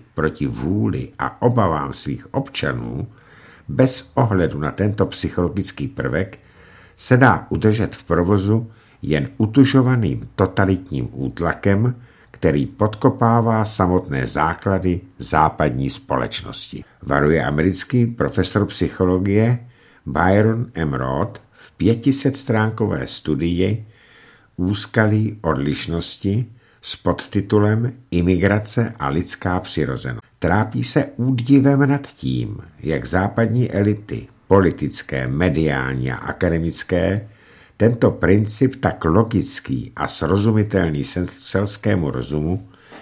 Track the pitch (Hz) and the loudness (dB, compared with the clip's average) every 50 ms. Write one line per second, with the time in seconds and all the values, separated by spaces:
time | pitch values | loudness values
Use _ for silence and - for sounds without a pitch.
0 | - _ _ - 78 78 78 - 73 65 57 58 65 80 98 104 110 110 82 67 | -12 _ _ -2 -2 -2 -2 -2 -4 -4 -4 -4 -4 -2 -2 0 0 -2 -2 -4
1 | 64 - - - - 67 - - 113 120 120 120 101 87 80 73 69 69 62 - | -6 -8 -8 -6 -6 -6 -4 0 0 2 2 2 2 2 0 -2 -4 -6 -8 -10
2 | - 73 65 62 - - - 135 135 - - - - 71 65 60 58 58 60 71 | -8 -8 -8 -8 -8 -8 -6 -6 -6 -6 -6 -4 -4 -4 -2 -4 -6 -8 -8 -8
3 | 117 - - - - - - - - - - - - - - - - - - - | -8 -10 -12 -18 -20 -20 -20 -20 -20 -20 -20 -18 -12 -4 0 2 2 2 2 -2
4 | - - - - 123 107 95 92 85 69 69 71 78 73 - - 98 104 104 - | -8 -4 0 0 2 2 2 2 2 0 0 -2 -4 -4 -2 0 0 0 0 0
5 | 90 - - - - 85 - - 87 85 - 95 92 - - - 71 64 - - | -2 -2 -2 -4 -6 -4 -2 -2 -2 -2 -2 -4 -6 -6 -6 -8 -8 -8 -6 -6
6 | 65 65 64 82 98 104 - - _ _ _ - - - - - - - _ - | -6 -4 -2 -2 -4 -4 -8 -16 _ _ _ -20 -20 -20 -20 -20 -20 -20 _ -8
7 | - - 131 123 135 120 90 76 - - - - 107 107 107 117 98 - - - | 0 2 4 6 6 6 6 4 0 -4 -2 2 2 4 4 2 0 -4 -6 -8
8 | - - 82 82 87 92 104 98 92 101 110 113 117 110 - - _ _ _ _ | -6 0 0 2 4 4 2 2 4 2 2 0 0 -4 -10 -20 _ _ _ _
9 | - - - - - - - - 113 107 113 139 135 135 - 131 123 127 127 120 | -4 -2 0 0 0 -2 -2 -2 -2 2 6 6 6 6 6 4 4 4 2 2
10 | 107 78 64 57 - - - - 95 90 - - 98 95 95 90 - - 73 67 | 2 0 -2 -4 -6 -6 -2 0 0 0 2 2 2 2 2 0 -2 -6 -6 -6
11 | 60 60 - 62 67 64 60 - 85 82 - - - 101 98 101 113 127 123 - | -6 -6 -6 -6 -8 -6 -6 -4 -4 -4 -4 -2 0 2 2 2 2 0 -2 -4
12 | - - - _ _ _ - - - 82 73 73 67 - - - 104 107 - - | -10 -20 -20 _ _ _ -8 -2 0 0 2 2 0 -2 -2 -2 -2 -2 0 0
13 | - 135 - - 120 113 113 117 113 113 113 110 107 104 - - 95 87 90 90 | 0 0 2 2 2 4 4 4 2 2 2 0 0 0 0 0 2 2 2 2
14 | - - 69 65 64 57 - 71 76 80 82 - - 104 95 92 87 92 87 90 | 0 -2 -4 -4 -4 -4 -2 -2 0 0 -2 -2 -2 -2 0 0 0 0 -2 -2
15 | - - - - - - - 78 78 78 - - 78 73 60 65 67 67 - - | -4 -10 -16 -14 -6 0 2 4 4 4 2 0 0 0 0 -2 -4 -4 -6 -8
16 | - - - 64 60 - - - - - - - - - - - - - _ _ | -6 -4 -2 -2 -2 -4 -6 -10 -12 -12 -12 -12 -14 -12 -14 -16 -16 -18 _ _
17 | - - 69 71 73 76 82 78 65 71 73 73 80 95 92 - - - - 123 | -6 -2 0 2 4 4 2 2 0 0 0 0 0 0 0 -2 -4 -2 0 0
18 | 117 117 120 - 78 69 - - 85 - - 107 101 98 - - 90 - - - | 0 0 0 -2 -2 -2 0 0 -2 0 0 0 -2 -2 -2 -4 -4 -4 -2 0
19 | 95 90 90 90 98 101 98 107 110 117 123 120 - - - _ _ _ _ _ | 0 2 2 2 2 2 2 4 4 2 2 -2 -4 -10 -20 _ _ _ _ _
20 | - 76 67 76 85 92 98 104 110 113 113 117 123 - - 82 82 76 67 62 | -10 -4 -2 2 2 4 4 4 4 4 2 -2 -4 -6 -6 -4 -2 -2 -2 -2
21 | 64 65 65 71 92 - - - - _ _ - - - _ - 82 104 117 113 | -2 -2 -2 -2 -2 -4 -6 -12 -20 _ _ -20 -20 -18 _ 0 2 2 2 2
22 | - 139 135 - - 139 - - - - 110 110 107 110 110 - 113 98 92 - | 2 0 0 0 0 -2 -2 -4 -4 -2 0 0 0 0 0 -2 -2 -2 -2 -4
23 | - - - - - - 76 69 82 85 87 87 92 98 104 107 - - - _ | -6 -8 -10 -8 -4 -4 -2 -2 0 0 0 0 0 0 0 -2 -6 -10 -20 _
24 | _ _ - - - - - _ _ _ _ - 90 92 104 101 - - - 117 | _ _ -20 -20 -20 -20 -20 _ _ _ _ -4 -2 -2 -2 -2 -4 -4 0 2
25 | 107 104 107 107 110 107 110 - - 82 76 67 69 73 69 - - - 82 85 | 2 2 2 2 0 -2 -4 -4 -2 -2 -2 0 0 -2 -2 -4 -4 -4 -4 -4
26 | 80 - - - - 98 101 120 120 - - - _ _ _ _ - - - - | -4 -6 -8 -6 -2 -2 0 -2 -2 -4 -10 -18 _ _ _ _ -14 -12 -12 -6
27 | - 87 85 - - - - 101 98 - 107 104 104 104 110 113 117 123 - - | -2 -2 -2 -2 -4 -6 -4 -4 -2 2 2 2 4 2 2 0 0 -4 -6 -8
28 | - _ - 87 85 90 92 82 92 95 101 107 104 - - 123 113 - - - | -10 _ -2 0 2 2 2 4 4 2 2 2 -2 -2 -2 -2 -2 -2 -4 -4
29 | - 69 71 85 90 - - - - 95 90 92 - - - 80 71 64 65 62 | -4 -2 -2 -2 -4 -4 -6 -6 -4 -2 -2 -2 -4 -4 -4 -4 -2 -2 -4 -6
30 | 60 65 60 - - _ _ _ - 82 90 104 110 110 110 123 120 - - 151 | -8 -8 -10 -10 -12 _ _ _ -2 0 2 2 0 -2 -4 -6 -6 -2 -2 -2
31 | - - - - 120 131 135 120 117 131 139 139 123 139 139 139 143 135 143 139 | -2 -2 -4 -4 -2 0 0 0 2 4 6 6 6 6 4 4 4 2 2 0
32 | 139 - - - - 65 64 62 58 52 - - - - - - - 76 78 67 | -2 -8 -14 -8 -6 -4 -2 -2 -4 -6 -8 -12 -14 -18 -16 -8 -4 -2 -2 -2
33 | 62 - - 90 95 107 - 117 117 110 113 123 120 - - 98 101 104 101 107 | -2 -2 0 0 0 0 0 0 0 2 2 0 0 0 0 0 2 2 0 0
34 | - - - 110 110 - _ _ _ - 95 98 95 80 - - 76 69 - - | -4 -8 -10 -10 -10 -12 _ _ _ 4 6 6 6 4 2 0 -4 -6 -6 -8
35 | - - 71 65 64 64 65 76 87 92 71 80 80 76 69 67 65 65 65 64 | -10 -6 -6 -4 -4 -2 0 2 2 2 2 2 0 0 0 0 -2 -2 -4 -4
36 | 62 65 60 57 - - - - 92 87 82 82 82 82 - - - - 92 87 | -4 -4 -4 -6 -6 -8 -4 -2 0 0 2 0 0 -2 -4 -6 -4 -2 0 0
37 | 87 90 95 107 107 - - - _ - - - - - _ - 107 117 120 - | 2 2 0 -2 -4 -8 -14 -20 _ -20 -20 -20 -20 -16 _ 2 2 2 2 4
38 | - 101 - - - 82 95 107 107 107 - - 135 123 - - - - - - | 2 2 2 2 2 4 4 4 4 0 0 0 0 0 0 0 -2 -2 -2 0
39 | - 82 80 104 110 - - 92 67 - - - - - 67 62 58 58 - - | 0 2 4 4 4 4 2 0 -2 -2 -6 -10 -8 -6 -6 -6 -6 -8 -8 -6
40 | 71 69 - - - 78 92 101 101 113 107 107 104 107 - 95 85 82 76 71 | -6 -4 -4 -2 0 2 2 2 4 2 2 2 2 2 2 0 0 0 0 -2
41 | 65 - - 90 90 85 - - - - - 95 104 98 - - - 110 98 92 | -4 -4 -4 -4 -4 -6 -6 -10 -8 -4 -2 -2 -2 -2 -4 -4 -2 0 0 0
42 | 80 69 62 64 62 65 73 76 76 80 90 107 - - - - - - - - | 0 -2 -4 -4 -6 -4 -4 -2 -2 -2 -2 -4 -6 -10 -20 -20 -20 -20 -20 -20